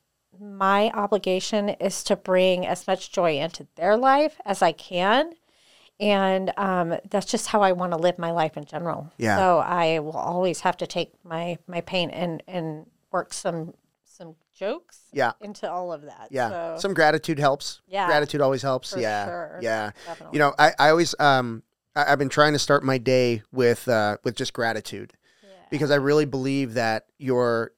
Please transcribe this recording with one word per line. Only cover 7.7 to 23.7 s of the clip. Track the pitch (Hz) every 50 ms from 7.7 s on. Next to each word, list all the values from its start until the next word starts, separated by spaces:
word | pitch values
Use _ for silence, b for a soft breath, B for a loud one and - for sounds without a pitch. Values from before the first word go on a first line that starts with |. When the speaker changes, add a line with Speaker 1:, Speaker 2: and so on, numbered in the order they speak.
| 185
Speaker 1:
wanna | 180 180 180 175
live | 160 165 180 175 175
my | 170 165 170
life | 170 160 156 -
in | 160 147
general. | - - 151 170 170 156 - 147 151 - -
Speaker 2:
Yeah. | - - 202 196
Speaker 1:
So | 190 185 175 160
I | - - 175 180 170 160 160 160
will | 147 156 147
always | 139 - 143 170 180 185 185 160 -
have | - 185 175 -
to | 175
take | 160 - 180 165 - _ _ -
my, | 175 165 160 170 175 175 160 _
my | - 180 170 170
pain | - - 185 175 151
and, | - - 180 175 160 - -
and | - 185 180 165 160 151 156 156 - _ _ _ _ -
work | 180 160 - -
some | - - 196 170 165 160 170 - _ _ _ _ _ _ _ _ - 180 165 160 _ _ _ _
jokes | - 190 202 254 349 - _ - - _ _ -
Speaker 2:
Yeah. | 139 131 120 110 -
Speaker 1:
into | 208 202 208 - - 185
all | 175 180 180 175 170
of | 147 147
that. | 143 120 - 113 113
Speaker 2:
Yeah. | 135 131 123 113
Speaker 1:
So | 185 175 165 170 165 165
Speaker 2:
Some | - 196 190
gratitude | 175 160 151 151 156 - - 160 139
helps. | 147 139 139 147 - - - - _
Speaker 1:
Yeah. | _ 190 196 190
Speaker 2:
Gratitude | 175 156 151 147 143 - 151
always | 143 135 135 131 131
helps. | 139 131 127 - - -
Speaker 1:
For | -
Speaker 2:
Yeah. | 117 107 107 104 101
Speaker 1:
sure. | 95 - - - 151 78 80 113
Speaker 2:
Yeah. | 113 113 110 107 104 B B B
Speaker 1:
Definitely. | - 165 - - 78 -
Speaker 2:
You | 147
know, | 147 139 - -
I, | 147 160 156 -
I | 139 151
always, | 160 170 170 - - -
um, | 147 143 135 131 123 120 113 110 - _ _ _ _ _ -
I, | 147 147 139 143
I've | 135
been | 143 135
trying | - - 147 151 151
to | 143
start | - - 143 143 -
my | 135 135 131
day | 113 135 127 127 123 120 117 110 110 _ -
with, | 127 123 120